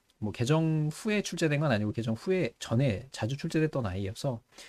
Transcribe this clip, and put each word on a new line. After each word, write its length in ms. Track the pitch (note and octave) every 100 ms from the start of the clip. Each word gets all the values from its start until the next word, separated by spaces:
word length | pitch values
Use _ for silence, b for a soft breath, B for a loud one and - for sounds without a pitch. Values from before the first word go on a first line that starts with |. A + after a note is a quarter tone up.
| _ -
뭐 140 | G#2+
개정 560 | - A#2+ D#3 D#3+ D#3 D3+
후에 300 | - A3 G#3
출제된 380 | G3+ F3 D#3+ D3
건 100 | D#3
아니고 200 | G#2 G#2+
개정 220 | A2+ B2
후에 400 | A2+ - F#3 C3+ -
전에 500 | - A#2 C#3 F#2+ -
자주 260 | - A2 C#3
출제됐던 480 | E3 D#3+ D#3 C#3+
아이여서 560 | G#2+ F#2 G2 A2 C#3+ A#2 - B